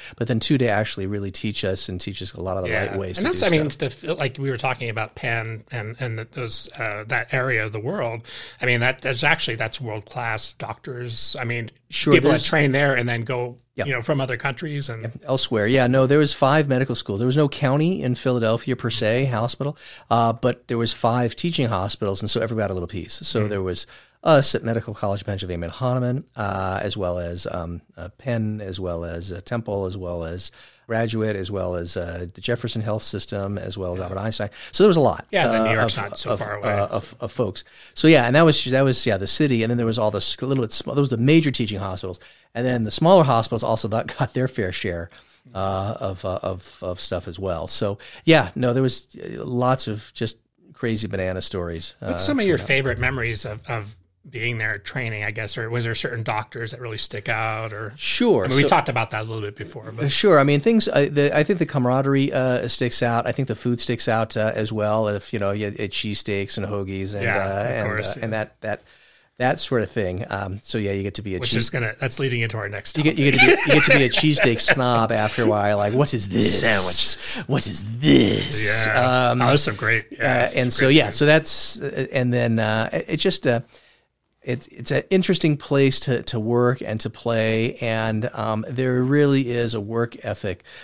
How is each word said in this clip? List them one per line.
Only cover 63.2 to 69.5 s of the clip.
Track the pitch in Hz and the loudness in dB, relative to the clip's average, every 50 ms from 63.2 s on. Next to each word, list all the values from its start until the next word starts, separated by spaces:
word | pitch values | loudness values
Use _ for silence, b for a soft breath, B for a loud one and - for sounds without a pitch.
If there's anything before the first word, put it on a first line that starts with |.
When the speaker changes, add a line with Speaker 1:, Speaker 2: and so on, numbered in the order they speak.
| - | 0
Speaker 1:
I | - | -2
think | 117 - 135 | -2 -2 -2
the | - 117 | -4 -4
food | - - 123 123 120 | -4 -2 -2 -2 0
sticks | - - 123 117 - | -2 -2 -2 -2 0
out, | - 113 110 110 - - | 0 0 0 0 -2 -2
uh, | 113 107 110 - | -2 -2 0 0
as | 110 107 104 | -2 -4 -4
well. | 110 107 104 104 107 110 110 | -2 -2 0 0 2 2 2
And | 104 104 | 0 -2
if, | 98 - - - | -4 -6 -6 -6
you | 107 | -2
know, | 101 98 | -2 -2
you | 101 104 107 | -2 -2 -4
had, | 104 104 - | -6 -4 -6
had | 107 95 | -6 -6
cheesesteaks | - - - 107 101 - - - 101 98 98 98 - | -4 -4 -4 -4 -4 -4 -4 -2 -2 -2 -4 -4 -6
and | - 98 | -6 -6
hoagies | 95 104 101 98 92 95 95 95 95 104 | -6 -6 -6 -6 -6 -6 -6 -6 -8 -6
and, | 101 98 | -4 -2
Speaker 2:
Yeah, | 113 101 | -2 -2
Speaker 1:
uh, | 95 98 98 98 101 | -2 -2 -2 -2 -2
Speaker 2:
of | 107 | -4
Speaker 1:
and, | 123 127 117 104 | -4 -4 -4 -4
Speaker 2:
course, | 104 107 107 104 101 | -4 -4 -4 -4 -4
Speaker 1:
uh, | - | -6
Speaker 2:
yeah. | - 117 | -6 -6
Speaker 1:
and | 110 110 | -4 -4
that, | 110 107 - _ _ | -4 -6 -8 _ _
that, | - 107 104 - b b b b b b b b b b _ | -8 -8 -8 -8 b b b b b b b b b b _
that | - 123 127 | -2 -2 0